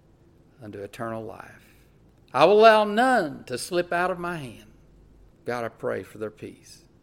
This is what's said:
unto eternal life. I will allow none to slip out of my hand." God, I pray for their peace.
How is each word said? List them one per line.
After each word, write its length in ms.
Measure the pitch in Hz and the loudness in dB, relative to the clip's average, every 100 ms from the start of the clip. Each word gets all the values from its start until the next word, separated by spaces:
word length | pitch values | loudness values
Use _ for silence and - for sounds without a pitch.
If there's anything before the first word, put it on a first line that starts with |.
| _ _ _ _ _ _ | _ _ _ _ _ _
unto 160 | 110 101 | -18 -14
eternal 460 | 101 - 113 113 | -14 -12 -10 -10
life. 500 | 110 92 - - _ _ _ _ _ _ _ | -12 -16 -20 -20 _ _ _ _ _ _ _
I 120 | 123 | 4
will 160 | 160 208 | 6 8
allow 240 | 220 214 | 8 6
none 580 | 214 208 262 247 160 131 | 4 0 2 2 -2 -8
to 140 | - 127 | -12 -10
slip 340 | - 175 175 | -6 -4 -2
out 200 | 175 180 | -2 -4
of 60 | 175 | -4
my 180 | 175 175 | -8 -10
hand." 340 | 131 104 - - _ - - - - _ | -12 -16 -20 -20 _ -20 -20 -20 -20 _
God, 200 | - 120 | -10 -8
I 60 | 113 | -8
pray 340 | - 123 110 | -8 -6 -6
for 140 | 95 104 | -8 -12
their 120 | 107 | -12
peace. 540 | 107 - - - - _ _ | -12 -18 -18 -20 -20 _ _